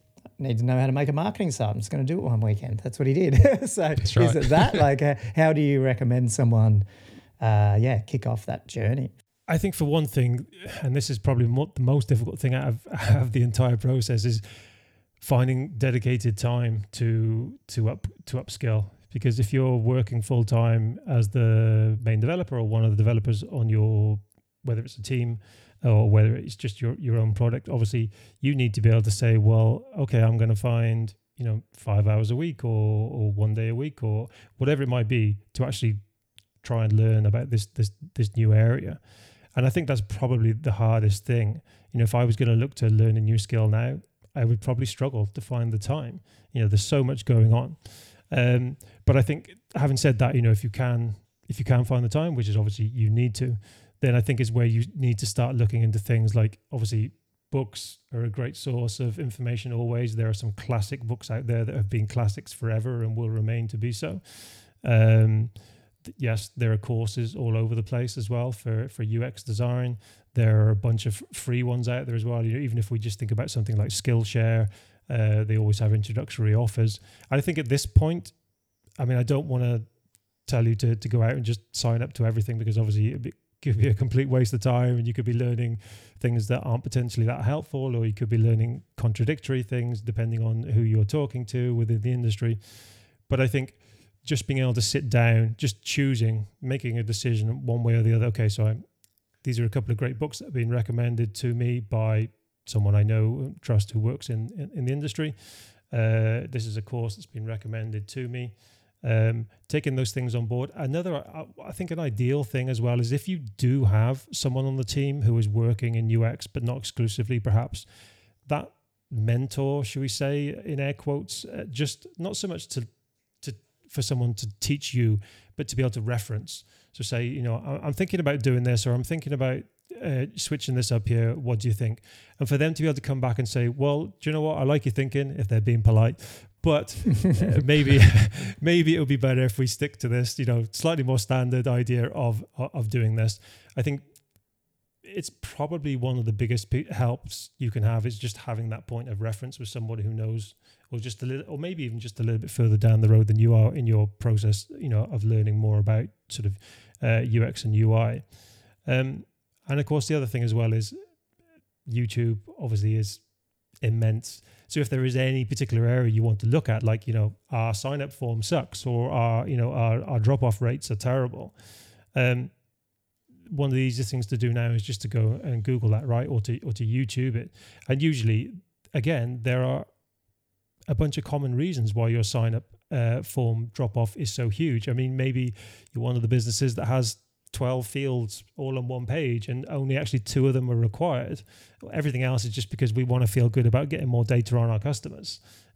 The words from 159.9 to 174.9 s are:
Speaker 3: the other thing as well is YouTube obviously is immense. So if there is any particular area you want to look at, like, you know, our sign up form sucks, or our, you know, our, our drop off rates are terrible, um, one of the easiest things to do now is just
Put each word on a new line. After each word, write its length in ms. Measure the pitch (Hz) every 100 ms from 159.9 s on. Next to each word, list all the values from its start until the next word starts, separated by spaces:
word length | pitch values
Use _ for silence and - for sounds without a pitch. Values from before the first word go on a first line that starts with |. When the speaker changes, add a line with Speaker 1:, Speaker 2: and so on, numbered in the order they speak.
| 151 -
Speaker 3:
the 60 |
other 120 | 156 127
thing 160 | 123
as 100 | 117
well 220 | 117 113
is 180 | 113 107 349 403 _ _ _ _ 320 _ _ -
YouTube 480 | 117 120 120 117 110 - 320
obviously 340 | 139 107 104 110
is 240 | 101 - _ _ _ _ _ -
immense. 600 | 113 113 113 110 - - _ _ -
So 120 | -
if 80 | 135
there 140 | 131
is 120 | 127 127
any 280 | 131 131
particular 420 | 123 127 - 113 117
area 240 | 127 120
you 120 | 110
want 160 | 113 107
to 60 | 113
look 220 | 123 -
at, 140 | 110
like, 240 | 113 113 -
you 60 |
know, 200 | 110 107 101 -
our 240 | 123 113
sign 280 | 104 131 143
up 100 | 139
form 300 | - 123 113
sucks, 440 | 107 165 - - 131
or 240 | 120 123
our, 380 | 127 117 113 123
you 80 | 131
know, 160 | 120
our, 300 | 131 117 117
our 160 | - 127
drop 220 | 110 135
off 180 | 123 104
rates 280 | 120 135 -
are 60 | 104
terrible, 580 | 123 131 123 - - _ - - - _ _
um, 360 | - 127 123 127 _ _ _ _ _ _ _ _ _ -
one 200 | 151 139
of 60 |
the 60 | 131
easiest 300 | 131 120 113
things 140 | 127 110
to 80 | 123
do 160 | 120
now 180 | 120 117
is 120 | 113
just 200 | 101